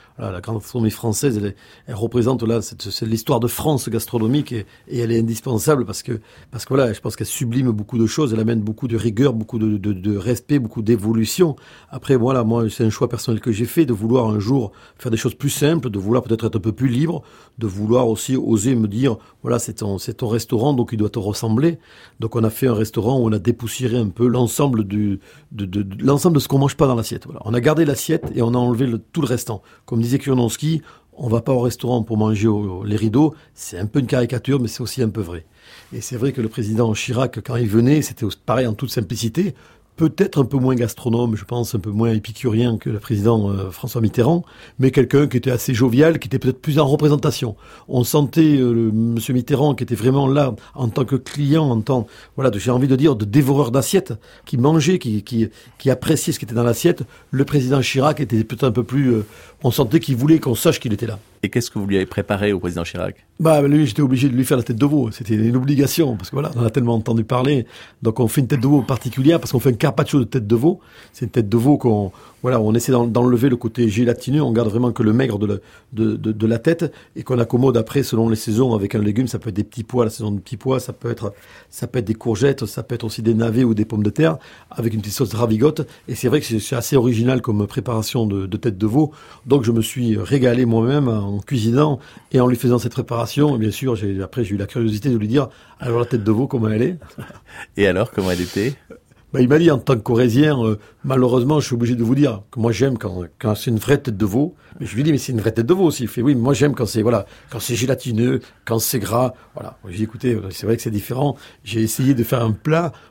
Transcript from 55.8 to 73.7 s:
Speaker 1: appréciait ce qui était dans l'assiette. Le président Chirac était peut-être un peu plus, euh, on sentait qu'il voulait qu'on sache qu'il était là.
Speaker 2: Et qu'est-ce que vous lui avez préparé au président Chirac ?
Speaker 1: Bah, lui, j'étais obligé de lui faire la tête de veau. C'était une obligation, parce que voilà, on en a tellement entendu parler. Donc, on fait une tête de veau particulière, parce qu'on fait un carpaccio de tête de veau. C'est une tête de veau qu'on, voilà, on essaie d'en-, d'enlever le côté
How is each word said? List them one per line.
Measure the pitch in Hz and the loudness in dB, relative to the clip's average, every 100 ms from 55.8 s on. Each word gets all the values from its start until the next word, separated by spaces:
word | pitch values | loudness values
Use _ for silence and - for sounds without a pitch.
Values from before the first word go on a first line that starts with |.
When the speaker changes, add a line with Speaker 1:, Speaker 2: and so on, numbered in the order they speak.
| 131 | 0
Speaker 1:
appréciait | 123 151 151 - | 0 0 0 -2
ce | - | -6
qui | 104 | -4
était | 117 | 0
dans | |
l'assiette. | 120 117 175 - - - _ | 0 2 2 0 -6 -16 _
Le | 135 135 | -2 0
président | 143 127 139 | 0 2 0
Chirac | 120 135 147 151 | 0 2 2 0
était | 143 110 | 0 0
peut-être | 110 120 131 | -2 0 0
un | |
peu | 117 | 0
plus, | 113 139 131 | 0 0 2
euh, | 113 104 - - - | 0 -2 -12 -20 -4
on | 123 | 0
sentait | 127 113 160 | 0 2 0
qu'il | - 120 | 0 0
voulait | 147 160 | 4 4
qu'on | 139 110 | 2 0
sache | 170 160 | 0 0
qu'il | 123 | -2
était | 101 110 | -4 -4
là. | 101 - _ | -8 -16 _
Speaker 2:
Et | 104 | -4
qu'est-ce | 123 - | -2 -4
que | 107 | -4
vous | 98 | 0
lui | 95 | 0
avez | 95 | 0
préparé | - 98 101 104 | -2 -2 0 0
au | 95 | 0
président | 90 87 | -4 -6
Chirac ? | 82 87 92 - _ - | -6 -6 -8 -8 _ 0
Speaker 1:
Bah, | 160 151 | 2 4
lui, | 143 147 139 | 4 4 2
j'étais | 151 | 0
obligé | 131 131 139 | 0 2 2
de | 120 | 2
lui | 123 | 2
faire | 131 | 0
la | |
tête | 117 110 | 0 0
de | 143 | 2
veau. | 151 113 | 2 -2
C'était | - 113 107 | -4 -2 0
une | 113 127 | 2 2
obligation, | 139 147 143 - 143 107 | 2 2 2 2 0 -2
parce | 92 | -6
que | 139 | -6
voilà, | 151 120 | -4 -2
on | |
en | 113 | 0
a | |
tellement | 135 117 113 | 0 0 0
entendu | 113 113 | 0 -2
parler. | 107 127 135 139 104 - - - | 0 0 2 0 -2 -10 -20 -6
Donc, | 113 113 | -2 0
on | 113 | 0
fait | 147 | 2
une | 120 | 0
tête | 143 | 2
de | 131 | 4
veau | 143 | 4
particulière, | 113 123 120 131 139 170 | 2 -4 -4 0 2 2
parce | - | 2
qu'on | 123 | 0
fait | 139 | 2
un | |
carpaccio | 113 151 - 143 143 | 2 0 0 0 0
de | |
tête | 113 135 104 | 0 -2 0
de | 117 | 2
veau. | 156 202 - - - | 2 0 -6 -20 -20
C'est | - 120 | -10 -4
une | |
tête | 120 104 | -2 0
de | 117 | 2
veau | 131 143 | 4 4
qu'on, | 123 104 98 - - - | 2 0 -2 -8 -20 -6
voilà, | 123 120 | 0 2
on | 107 | 2
essaie | 117 135 | 2 2
d'en-, | 123 120 | 2 2
d'enlever | 120 123 120 135 | 2 4 4 2
le | 123 | 0
côté | 110 | -2